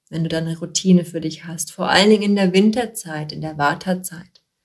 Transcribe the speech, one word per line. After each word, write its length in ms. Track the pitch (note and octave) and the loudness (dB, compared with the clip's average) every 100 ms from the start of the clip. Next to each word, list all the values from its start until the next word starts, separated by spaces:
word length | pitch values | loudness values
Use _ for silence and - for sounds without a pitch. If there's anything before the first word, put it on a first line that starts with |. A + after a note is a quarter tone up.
| _ | _
wenn 140 | E3 | -6
du 60 | E3 | -4
da 80 | E3 | -4
eine 200 | E3 E3 | -4 -6
Routine 460 | D#3 - F#3+ F3+ | -8 0 4 4
für 160 | E3+ E3 | 4 -6
dich 240 | D#3 - | -6 -8
hast. 300 | E3+ E3 - | -10 -10 -10
Vor 160 | - D#3 | -6 0
allen 200 | E3 G#3 | 4 6
Dingen 140 | G#3 | 4
in 120 | G3+ G3+ | 4 2
der 160 | F#3 | 4
Winterzeit, 800 | F#3+ A3 B3 A3+ - E3+ D3+ D3+ | 4 4 2 -4 -8 -8 -10 -10
in 80 | D3 | -8
der 160 | D#3 D#3 | -8 -2
Vata-Zeit. 720 | C#3+ D#3+ F#3 F#3 F#3 E3+ - _ _ _ | -2 -2 -4 -4 -6 -14 -20 _ _ _